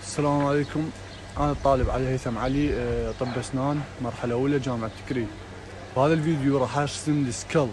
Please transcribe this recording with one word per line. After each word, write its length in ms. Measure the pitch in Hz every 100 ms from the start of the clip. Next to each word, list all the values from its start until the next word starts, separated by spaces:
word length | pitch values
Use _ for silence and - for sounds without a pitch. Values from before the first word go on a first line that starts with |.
| -
السلام 380 | - 147 143 143
عليكم، 440 | 147 139 151 156 - - - - -
أنا 120 | 147
الطالب 400 | 139 139 131 123
علي 180 | 123 131
هيثم 300 | 131 131 113
علي، 360 | 123 139 147
آه، 380 | 120 120 120 113 113
طب 180 | 127 123
أسنان، 420 | 120 135 139 147 143 -
مرحلة 320 | 120 117 120
أولى، 240 | 120 135 143
جامعة 320 | 131 120 113 - -
تكريت. 220 | 131 107 - - - - - - 127
بهذا 180 | 143
الفيديو 440 | 165 151 156 135 139
راح 200 | 120 131
أرسم 460 | 143 - - 147 135
السكال 400 | 113 - 165 131